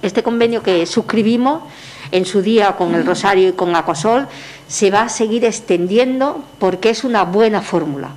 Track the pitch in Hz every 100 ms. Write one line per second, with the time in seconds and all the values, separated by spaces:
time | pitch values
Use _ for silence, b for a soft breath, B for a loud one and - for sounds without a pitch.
0 | 196 233 226 233 233 233 - 180 165 -
1 | - 233 214 233 254 311 - B B B
2 | B 185 185 202 190 226 202 - 175 170
3 | 165 180 196 196 185 180 180 170 156 156
4 | 185 233 277 B B B B - 202 202
5 | 233 - 220 226 226 - - 175 180 208
6 | 254 262 269 302 - - 190 180 220 226
7 | 269 226 175 190 226 214 - 175 151 139
8 | 139